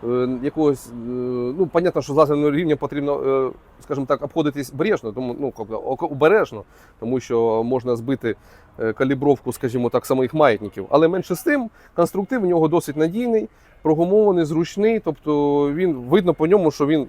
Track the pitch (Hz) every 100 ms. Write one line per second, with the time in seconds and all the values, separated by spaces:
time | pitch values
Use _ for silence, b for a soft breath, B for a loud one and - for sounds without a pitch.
0 | 117 123 127 127 139 151 151 135 - 120
1 | 117 123 123 123 123 147 180 170 180 165
2 | 139 143 147 147 147 143 175 143 143 143
3 | 143 139 135 135 131 - - - - 139
4 | 131 139 143 - 151 143 131 131 196 180
5 | 113 107 127 120 139 - 104 110 - 131
6 | 165 139 151 208 160 110 95 b b _
7 | 113 131 - 117 117 110 117 127 120 117
8 | 117 135 117 101 b b b - 113 107
9 | 135 135 143 131 127 - 127 123 120 123
10 | - 131 131 156 147 104 104 - 95 143
11 | 160 185 - 180 - 294 226 b b -
12 | 170 - 196 254 190 170 160 165 156 151
13 | 160 202 247 220 214 b b b 156 156
14 | 175 208 208 180 156 160 170 - 214 226
15 | 170 151 151 147 143 143 143 147 185 135
16 | 120 175 180 156 156 202 165 - 143 156